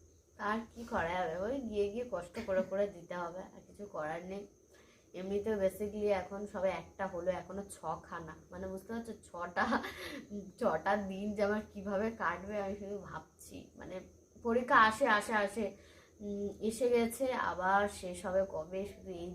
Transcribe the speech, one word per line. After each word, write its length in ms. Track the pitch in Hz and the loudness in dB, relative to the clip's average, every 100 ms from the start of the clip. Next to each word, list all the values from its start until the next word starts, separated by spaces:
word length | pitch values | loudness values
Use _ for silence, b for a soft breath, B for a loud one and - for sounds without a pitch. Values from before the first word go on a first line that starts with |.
| - - _ - | -20 -20 _ -6
আর 220 | 208 226 233 233 | -2 -2 -4 -12
কি 80 | |
করা 300 | 233 214 165 | -4 0 0
যাবে, 240 | 180 170 170 | 0 0 -2
ওই 240 | 208 277 | -2 -2
গিয়ে 280 | 226 208 202 | -2 0 0
গিয়ে 160 | 220 247 | 0 -4
কষ্ট 280 | 180 175 226 226 | -4 -6 -6 0
করে 160 | 190 | 2
করে 260 | 185 190 202 | 2 2 0
দিতে 280 | 175 165 175 | -2 -8 -6
হবে, 240 | 170 180 | -6 -6
আর 220 | 202 196 - | -12 -16 -20
কিছু 180 | - 202 | -14 -10
করার 400 | 170 151 165 180 | -6 -4 -4 -6
নেই। 220 | 196 202 - _ B B B B | -8 -10 -16 _ B B B B
এমনিতেও 440 | 180 190 202 214 208 | -8 -2 0 0 4
basically 480 | 190 - 208 208 208 | 2 2 -4 0 2
এখন 420 | 190 185 196 208 | 2 0 -6 -6
সবে 220 | 196 190 | 0 2
একটা 380 | 170 - - 190 | 0 -4 -6 -4
হলো, 240 | 180 175 | -2 0
এখনো 320 | 175 170 190 202 | -2 -2 -8 -8
ছখানা, 640 | - 160 165 - 170 160 156 - | -8 -4 -4 -6 -10 -10 -12 -14
মানে 160 | 180 190 | -8 -6
বুঝতে 260 | 190 190 | -8 -6
পারছো, 200 | 233 226 | -8 -6
ছটা, 680 | 208 - 175 180 220 226 - - B B 285 - 208 185 - | -10 -12 -8 -4 0 2 2 -2 B B -10 -10 -10 -10 -2
ছটা 360 | 214 160 196 208 | 0 2 2 2
দিন 380 | 196 190 208 | 0 -4 -2
যে 100 | 208 | 0
আমার 180 | 202 214 214 | 2 2 -2
কীভাবে 380 | 208 196 196 226 | -8 -2 0 0
কাটবে 460 | 226 175 180 196 208 | 0 -2 -2 -4 -4
আমি 180 | 196 202 | -2 -4
শুধু 220 | 202 202 | -6 -8
ভাবছি। 720 | 175 160 - - - 90 - - | -8 -10 -12 -20 -16 -16 -16 -14
মানে 240 | 151 185 - - - - | -10 -10 -12 -20 -20 -6
পরীক্ষা 340 | 233 233 240 262 | 2 4 8 8
আসে, 300 | 220 220 254 | 8 8 6
আসে, 260 | 208 202 | 6 4
আসে, 440 | 220 202 226 196 - B B B B | 2 2 0 -2 -4 B B B B
উম, 300 | 208 202 202 - | -8 -4 -4 -2
এসে 300 | 214 233 247 | -2 2 4
গেছে, 440 | 240 226 - 269 | 6 4 2 0
আবার 560 | 240 190 175 185 196 202 | 2 0 2 4 6 4
শেষ 360 | - 185 180 196 | 0 -8 -6 0
হবে 200 | 185 190 | 2 2
কবে, 360 | 156 160 190 202 | -2 -4 -4 -6
শুধু 260 | - 190 | -8 -10
এই 200 | 175 175 | -8 -8